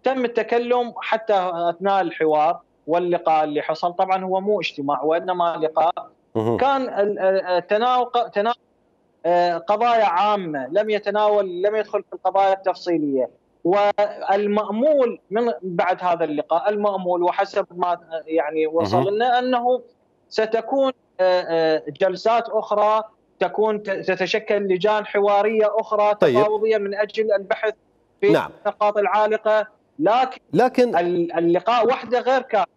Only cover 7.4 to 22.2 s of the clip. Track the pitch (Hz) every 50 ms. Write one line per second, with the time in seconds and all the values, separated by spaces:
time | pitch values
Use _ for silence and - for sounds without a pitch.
7.4 | - 180 180 175 175 - 202 214 233 247 254 247 240 240 - 240 233 - - 208
8.4 | 202 226 240 _ _ _ _ _ _ _ _ _ _ _ _ _ - 165 180 175
9.4 | 175 175 170 170 165 - 208 214 233 240 233 226 214 190 170 180 202 208 208 202
10.4 | 185 160 151 139 127 127 160 202 220 214 214 202 208 208 202 208 214 208 208 208
11.4 | 196 185 175 175 190 208 214 214 208 - - 202 - _ 190 175 - 185 185 196
12.4 | 196 196 196 190 - 185 175 - - 180 170 156 151 143 135 131 123 - _ _
13.4 | _ _ _ _ _ 170 196 202 208 202 202 - 208 208 - - - - 196 202
14.4 | 208 208 208 214 208 202 208 220 254 311 302 277 254 233 - - _ _ 185 220
15.4 | 240 233 - - - 190 170 175 190 175 185 185 185 180 175 170 165 156 147 147
16.4 | - - 160 170 165 208 214 208 208 208 196 190 185 180 180 175 175 175 170 -
17.4 | 202 190 - 202 185 _ 180 175 180 175 175 175 - - 165 160 151 156 160 160
18.4 | 143 147 160 160 156 156 160 165 - - - 123 131 196 208 214 240 254 240 247
19.4 | 247 254 254 240 240 247 254 240 240 - _ _ _ _ _ _ _ _ - -
20.4 | 220 214 220 226 220 233 285 277 269 262 - _ _ _ _ - 185 185 185 180
21.4 | 175 156 165 165 165 160 156 151 156 151 143 - 196 190 185 170